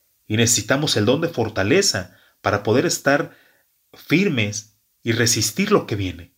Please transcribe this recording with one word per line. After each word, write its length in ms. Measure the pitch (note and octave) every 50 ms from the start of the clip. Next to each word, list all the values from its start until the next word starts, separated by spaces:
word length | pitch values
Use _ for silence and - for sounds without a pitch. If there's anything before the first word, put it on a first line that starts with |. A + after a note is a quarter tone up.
| _ _ _ _ _
Y 100 | - G#2+
necesitamos 600 | A2 A#2 - - - G2 - C3 C#3+ D3+ C#3+ -
el 80 | A2+ G2+
don 160 | A2+ - -
de 80 | E3 E3
fortaleza 880 | - - A2+ A2 - G#2 F#2+ G2+ C#3+ G3 G3 - - G2+ F2+ - _ _ _ _ _ _
para 220 | - G2 G2+ G2+
poder 240 | - A2+ G#2+ C3 E3
estar 500 | E3+ - - - C#3 C#3 D3 E3 - - _ _ _ _ _ _ _ _ _ _ _
firmes 840 | - - - - - E3+ G3 G3 D3 A#2+ G#2+ G2+ G#2 - - _ _ _ _ _ _ _
y 100 | - A#2
resistir 580 | A2+ A2 A#2 G#2+ - A#2 G#2+ - - - G3 G#3
lo 160 | G#3 - -
que 100 | - A2
viene. 380 | G2 F#2+ F2+ E2 D#2+ E2 - _